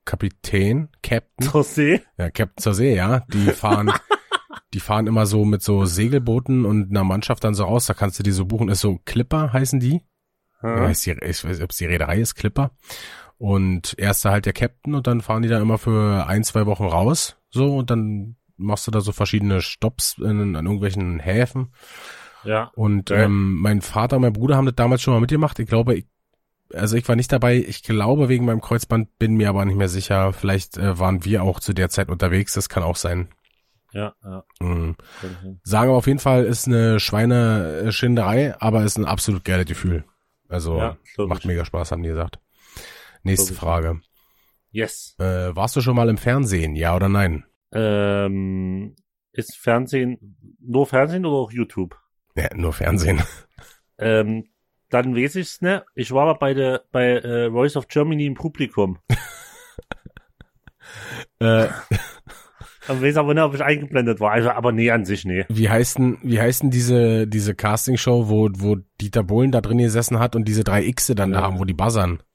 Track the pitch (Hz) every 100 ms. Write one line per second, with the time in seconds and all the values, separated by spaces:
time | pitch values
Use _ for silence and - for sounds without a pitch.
0 | - 98 98 - - 101 101 131 156 _
1 | - 117 - - 131 151 143 - 147 180
2 | - - 85 - 101 - 110 98 135 98
3 | 92 123 - 104 101 - 107 104 107 -
4 | - 415 - 381 - 285 - - - 110
5 | 110 113 104 107 104 101 - 101 95 85
6 | 113 139 117 117 127 127 104 107 95 101
7 | 95 95 - 120 110 101 95 120 - 107
8 | 101 - 101 92 95 113 110 98 107 92
9 | - 117 120 160 151 127 131 135 123 170
10 | - _ _ _ _ _ 113 117 92 85
11 | - 82 - 82 - 87 85 - 85 85
12 | 76 92 120 - 107 - 139 - - -
13 | - - - _ 101 98 95 90 - -
14 | 101 101 104 101 101 - 120 - - 147
15 | 123 120 110 110 117 113 110 110 120 110
16 | 104 98 85 101 110 110 104 101 101 82
17 | 104 160 - - _ 120 139 139 120 117
18 | 107 104 104 117 _ - 98 104 - 110
19 | 101 - 104 107 101 95 - - 117 -
20 | - - 107 104 101 80 82 104 101 98
21 | 90 82 76 101 123 131 127 - - -
22 | - - - - 107 110 117 - 107 101
23 | 95 101 107 101 98 90 104 104 - 107
24 | 120 135 123 107 131 135 135 120 120 127
25 | - 117 123 151 151 - 117 113 117 95
26 | - _ _ _ _ _ _ - 107 117
27 | 120 117 123 131 123 123 - - - 107
28 | 104 147 131 127 120 110 - 117 - 113
29 | 107 _ 110 110 104 98 98 98 95 92
30 | - 98 95 95 98 98 - - 98 87
31 | 92 95 95 107 95 87 - 92 90 -
32 | 95 87 92 92 101 - - 95 85 85
33 | 87 87 90 _ _ _ _ _ _ 101
34 | 104 - 98 92 - _ 90 87 82 82
35 | - - 92 90 92 95 - 110 123 127
36 | 135 139 139 127 113 117 - 117 113 110
37 | - 104 117 123 117 107 82 76 110 104
38 | 123 120 98 117 143 - 110 110 104 110
39 | 107 - - 98 - 92 82 85 92 82
40 | - _ _ _ _ 87 80 82 113 80
41 | _ - 98 87 90 85 82 87 82 82
42 | 82 80 82 - _ _ _ - - -
43 | - _ 95 95 95 92 82 85 80 82
44 | - _ _ _ _ _ _ 107 110 -
45 | - - 92 92 90 85 110 143 123 120
46 | 117 110 120 131 123 92 80 78 82 90
47 | 98 101 95 76 - _ _ 110 107 104
48 | 101 101 98 98 95 95 92 95 104 -
49 | _ _ _ - - - - 117 127 135
50 | 127 120 101 - 101 - 123 123 139 131
51 | 147 180 170 143 110 120 113 - 90 -
52 | _ _ _ - 82 87 85 78 85 90
53 | 80 76 - - - - - _ _ -
54 | 110 110 107 110 - _ _ _ _ 120
55 | 127 120 139 185 170 - 175 190 - -
56 | 120 131 156 151 139 135 131 127 - 127
57 | 123 123 117 120 117 117 143 143 120 147
58 | 147 151 147 127 160 - 127 - 98 90
59 | - 120 - - - - - - - -
60 | - - _ _ - _ - _ - -
61 | - 117 - _ 113 113 110 - - 98
62 | - - - - - _ - - - 131
63 | 135 151 147 151 156 139 143 147 143 135
64 | 117 107 104 113 117 113 120 113 117 113
65 | 92 98 92 90 98 110 107 113 123 -
66 | 127 - 127 113 117 127 139 123 120 123
67 | 117 110 107 107 101 98 107 107 - 123
68 | - 120 107 107 107 95 101 101 - -
69 | 104 117 92 107 135 139 104 117 120 117
70 | 117 117 120 117 107 107 104 101 98 123
71 | - 107 95 95 95 92 95 82 104 113
72 | 90 85 -